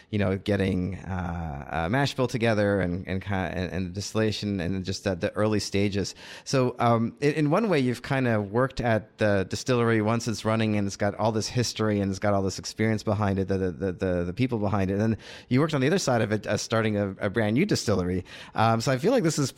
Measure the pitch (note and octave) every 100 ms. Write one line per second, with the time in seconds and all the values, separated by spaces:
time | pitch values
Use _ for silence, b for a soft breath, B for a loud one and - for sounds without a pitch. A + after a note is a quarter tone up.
0 | B G#2+ G2 F#2+ G2+ G2+ F#2+ F#2+ F#2 F#2
1 | - F#2 F2 E2+ E2 C#2 C2+ D#2 E2 C3
2 | C#3 - B2 A#2+ A2+ G#2+ G2+ G2+ F#2 F2+
3 | - F#2+ G2+ G2 E2+ E2+ F2 E2 F#2 F#2+
4 | F#2+ A2 A2 G2+ G#2 G2+ E2+ F#2+ F#2 F#2
5 | G2+ F2+ G2+ - G#2+ G#2+ - G2 G2+ G2
6 | F2+ - B B - C3+ B2 - A#2+ A#2
7 | A2+ - C#3+ D#3 D3 F3+ A3+ D#3 B2+ A#2
8 | - C3+ B2+ G#2+ G2+ A2+ C3 - A#2+ A2
9 | A2+ - G#2+ G2+ F#2 G#2 - B2 A#2 A2+
10 | G#2+ A#2 A#2 G2+ A2 A2 A2 G#2+ G2 -
11 | G2+ F#2+ G#2+ A2 G2+ B2 A2+ - G#2+ G#2
12 | G2 F#2+ G#2 G2+ F#2+ - - - A2 G#2+
13 | - G2+ G2+ G2 F#2+ F#2+ F#2 C#2 F#2+ F2
14 | F#2+ F2 F2 G2 B2+ A#2 G2+ G2+ F#2+ G2
15 | A2+ G#2+ B B B B2 D#3 D3 C3 F#3+
16 | C#3 A#2+ G#2 G#2+ - G#2 - A2+ A2 G2+
17 | G2+ F#2+ G2+ A#2 G#2+ A#2 G#3 C#3 - F#2
18 | F2 F#2 B B B - A2+ A2+ C#3 B2+
19 | F3 C4 D#3+ D3+ C3+